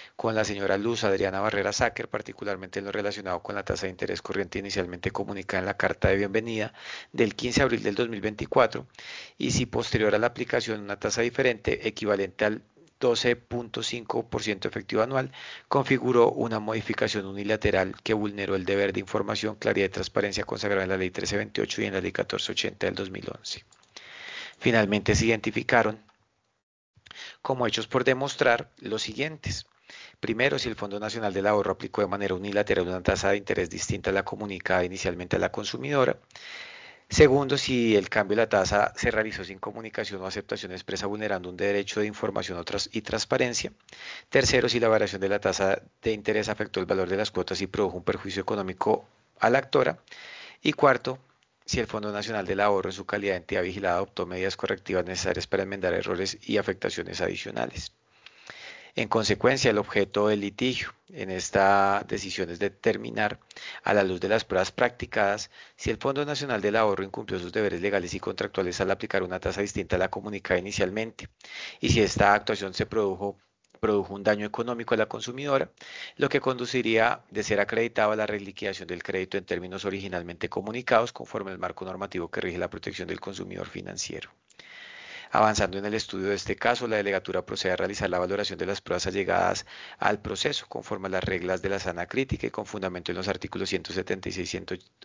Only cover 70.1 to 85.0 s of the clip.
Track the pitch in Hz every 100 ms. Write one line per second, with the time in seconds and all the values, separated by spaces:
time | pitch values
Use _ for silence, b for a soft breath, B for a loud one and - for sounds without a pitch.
70.1 | 101 101 101 - 90 95 104 92 104 113
71.1 | - - _ B B B B - 113 98
72.1 | - 101 104 - 101 98 92 107 110 101
73.1 | 95 101 - _ _ _ _ 110 101 92
74.1 | 101 101 104 107 113 117 117 110 110 107
75.1 | 110 120 127 143 135 - - B B B
76.1 | B 135 135 135 127 120 127 113 113 117
77.1 | - - 107 104 101 101 110 117 110 107
78.1 | 107 107 104 98 95 101 98 87 87 -
79.1 | 95 92 98 - 87 90 95 101 98 98
80.1 | 90 87 85 104 - 101 120 123 113 120
81.1 | - 117 107 98 90 90 - 92 92 98
82.1 | 92 82 - 92 85 87 101 101 95 87
83.1 | 90 98 95 92 92 - - - - -
84.1 | 50 - _ _ - B B B B